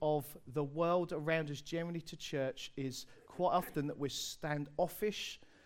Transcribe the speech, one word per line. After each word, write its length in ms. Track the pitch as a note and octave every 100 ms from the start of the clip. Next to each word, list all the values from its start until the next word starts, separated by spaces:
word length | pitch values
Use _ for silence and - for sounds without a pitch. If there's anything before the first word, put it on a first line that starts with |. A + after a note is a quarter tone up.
of 240 | D3+ D3+ C#3+ F3 C#3
the 80 | C#3
world 500 | C#3+ D3+ E3+ F3+ E3+
around 380 | D#3 D3+ D#3+ D3
us 100 | D3
generally 400 | - E3 E3+ E3+
to 140 | - D#3+
church 540 | - C#3+ C3 - - -
is 300 | C3+ B2 - - -
quite 260 | - F3+
often 360 | F3+ - D#3 D3
that 100 | -
we're 100 | C#3+
standoffish 1300 | - - - D#3 D3 D3 D3 F3+ - G#3 - - - - -